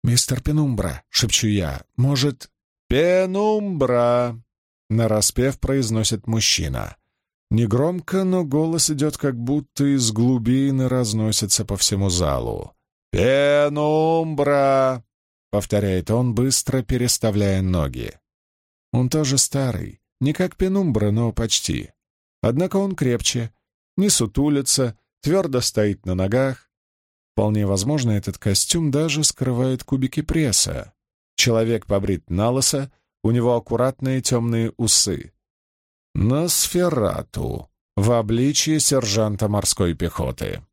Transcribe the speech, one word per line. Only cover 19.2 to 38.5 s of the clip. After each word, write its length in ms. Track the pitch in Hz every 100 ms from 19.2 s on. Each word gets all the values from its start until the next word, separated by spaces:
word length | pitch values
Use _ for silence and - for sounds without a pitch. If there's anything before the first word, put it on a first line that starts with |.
| 147 135
старый, 640 | - 139 131 104 - - _ _
не 120 | 131
как 240 | 156 185 -
Пенумбра, 540 | 190 196 180 107 101
но 200 | 107 117
почти. 580 | 110 113 - - 60 - _ _ _ _ _
Однако 380 | - 127 180 196
он 180 | 196 185
крепче, 560 | 127 120 - 123 113 _ _ _ _ -
не 120 | 202
сутулится, 880 | - 110 - 147 143 135 - 123 107 _ _
твёрдо 400 | 143 185 180 127
стоит 460 | - - 104 95 92
на 80 |
ногах. 560 | 92 95 123 135 135 _ _ _ _ _ _ _
Вполне 340 | - 107 107 101
возможно, 460 | 98 110 151 120
этот 260 | 104 95 -
костюм 520 | 110 98 - 170 156
даже 340 | 135 160 147
скрывает 600 | 156 - 131 120 131 127
кубики 380 | - 135 131 -
пресса. 720 | 151 160 147 98 - 69 - _ _ _ _ -
Человек 480 | 123 113 113 113 -
побрит 440 | 98 98 90 _
налысо, 600 | 87 110 127 135 143 139 _ _ _
у 80 | 113
него 240 | 120 120 120
аккуратные 680 | - 117 127 131 131 131
тёмные 500 | - 120 117 117 113 -
усы. 540 | 113 - - 85 - _ _ _ _ _ _ _ _
Носферату 1600 | - 101 139 170 - - 175 180 143 101 - - - - - - _ _ -
в 140 | 101
обличье 680 | 120 104 113 135